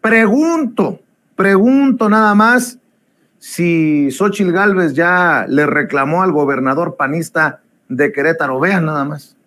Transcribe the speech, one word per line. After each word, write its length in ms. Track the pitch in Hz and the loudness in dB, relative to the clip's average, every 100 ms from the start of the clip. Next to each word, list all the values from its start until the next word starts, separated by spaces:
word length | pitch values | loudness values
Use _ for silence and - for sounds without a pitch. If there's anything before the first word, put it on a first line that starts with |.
Pregunto, 1000 | 220 226 220 240 320 330 277 - 156 - _ _ _ | 2 2 2 2 0 0 -4 -2 -4 -4 _ _ _
pregunto 720 | - 196 196 226 269 277 254 220 | -4 0 2 4 4 2 0 2
nada 260 | 214 214 | 2 4
más 440 | 208 220 247 247 - _ _ _ _ _ _ | 4 4 2 -2 -14 _ _ _ _ _ _
si 720 | - - 175 165 156 147 143 | -16 -4 -2 0 0 0 0
Xóchitl 420 | 131 202 202 185 | 0 -2 0 0
Gálvez 420 | 170 202 185 170 | 2 2 2 0
ya 520 | 139 170 180 175 143 101 | 0 0 2 2 0 0
le 180 | 139 147 | 0 0
reclamó 560 | 147 123 143 135 165 | 0 -2 -2 -2 0
al 100 | 185 | 0
gobernador 640 | 151 139 131 131 139 175 170 | 0 -2 -2 -2 -2 -4 -4
panista 640 | 131 160 160 165 156 - _ _ _ | -4 -4 -6 -2 -2 -4 _ _ _
de 240 | 127 143 | -2 -2
Querétaro. 460 | 143 151 160 147 131 | 0 -2 -2 -2 -2
Vean 260 | 170 196 160 | -2 0 -2
nada 180 | 151 | -4
más. 320 | 143 151 - _ | -6 -8 -16 _